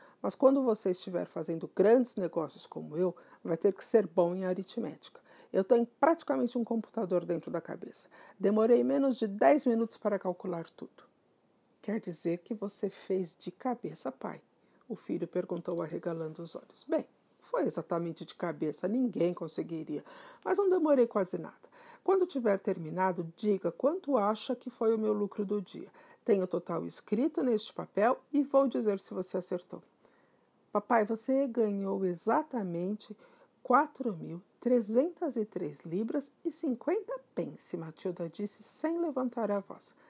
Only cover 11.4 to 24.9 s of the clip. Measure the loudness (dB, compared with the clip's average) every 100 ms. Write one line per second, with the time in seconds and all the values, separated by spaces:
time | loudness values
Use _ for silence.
11.4 | _ _ _ _ -6 -4 -4 -4 -2 -4
12.4 | -4 -8 -6 -6 -6 -6 -4 -2 -2 -8
13.4 | -14 -8 -4 -4 -6 -8 -10 -8 -10 -10
14.4 | -16 _ _ _ -12 -10 -6 -4 -4 -4
15.4 | -4 -6 -4 -4 -4 -6 -6 -6 -8 -10
16.4 | -12 -12 -16 -18 -4 -2 -2 _ _ _
17.4 | -4 0 0 -2 -2 -2 -2 -6 -12 -6
18.4 | -6 -2 -4 -2 -2 0 0 2 0 0
19.4 | -6 -6 -6 -6 -6 -8 -8 -16 -20 -8
20.4 | -2 2 4 4 6 6 4 2 -2 -4
21.4 | -8 -14 -20 -20 -20 -4 2 2 2 0
22.4 | 2 2 0 -4 -4 0 0 0 -6 -2
23.4 | 0 2 0 0 0 0 0 2 2 0
24.4 | -4 -6 -8 -2 2